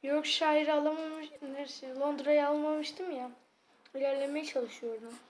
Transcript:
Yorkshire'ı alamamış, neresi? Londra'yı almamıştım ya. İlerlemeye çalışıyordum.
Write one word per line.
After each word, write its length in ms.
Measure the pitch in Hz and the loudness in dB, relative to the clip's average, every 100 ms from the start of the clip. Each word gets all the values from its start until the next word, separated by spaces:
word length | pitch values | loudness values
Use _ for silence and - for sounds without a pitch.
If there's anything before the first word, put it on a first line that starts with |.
Yorkshire'ı 680 | 277 294 302 - 320 302 302 | 2 0 2 2 4 4 6
alamamış, 560 | 302 302 311 320 311 302 - | 4 4 0 -6 -8 -12 -12
neresi? 580 | 285 269 285 - 262 262 | -10 -8 -8 -10 -10 -2
Londra'yı 480 | 285 285 269 294 285 | -2 0 4 6 6
almamıştım 640 | 302 302 302 294 - 370 | 2 2 -2 -4 -6 -6
ya. 200 | 277 247 240 _ _ _ _ _ 269 | -6 -8 -12 _ _ _ _ _ -2
İlerlemeye 500 | 277 277 277 294 302 | 0 0 0 -2 -2
çalışıyordum. 720 | 269 240 - 233 226 226 233 | -4 -4 -6 -8 -8 -10 -16